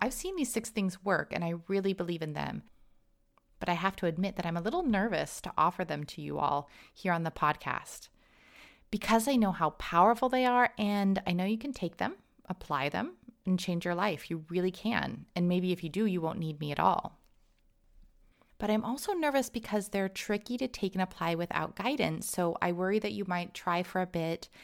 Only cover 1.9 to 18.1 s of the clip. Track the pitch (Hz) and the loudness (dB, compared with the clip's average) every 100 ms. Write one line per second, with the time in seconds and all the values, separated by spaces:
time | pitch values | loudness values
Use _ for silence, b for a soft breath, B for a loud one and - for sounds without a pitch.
1.9 | 196 175 170 156 147 143 - - - - | 0 -2 -2 -4 -4 -4 -6 -10 -20 -20
2.9 | - _ _ _ _ _ - 185 170 190 | -20 _ _ _ _ _ -6 -2 0 0
3.9 | 190 175 160 196 - 175 170 185 339 320 | 0 -2 0 -2 -2 -2 -2 -2 0 2
4.9 | 202 220 165 156 - 175 - 160 - 175 | 2 2 0 -2 -6 -4 2 2 2 -4
5.9 | 147 147 - 147 147 143 143 - B B | -4 -6 -8 -6 -2 0 0 -2 B B
6.9 | - 185 170 165 - 151 156 - - - | -6 -2 0 0 0 0 0 -2 -6 -8
7.9 | - - B B B B B B B B | -16 -18 B B B B B B B B
8.9 | 208 - 226 226 262 202 180 156 - - | -4 4 4 4 4 4 2 0 0 2
9.9 | 170 196 233 262 254 254 247 240 - 208 | 6 8 6 2 4 4 6 4 2 0
10.9 | 202 196 190 190 175 190 220 285 254 175 | 2 2 2 0 0 0 -2 -4 -4 -6
11.9 | - 180 381 _ _ - 185 - 143 143 | -2 -4 -4 _ _ -10 -8 -4 -2 0
12.9 | 185 277 359 - - - 180 - 170 175 | -2 -4 -8 -20 -8 0 0 0 -2 -2
13.9 | 175 208 151 - 165 156 175 185 180 214 | 0 0 -2 -6 -8 -4 0 0 -2 -2
14.9 | 208 131 - - - 175 180 180 175 165 | 0 -2 -6 -8 0 2 2 2 -2 -2
15.9 | 185 214 180 160 - 160 151 151 143 160 | 0 0 0 -2 -4 -6 -4 -4 2 4
16.9 | - - - _ _ _ _ _ _ _ | 2 -2 -12 _ _ _ _ _ _ _
17.9 | - - | -20 -20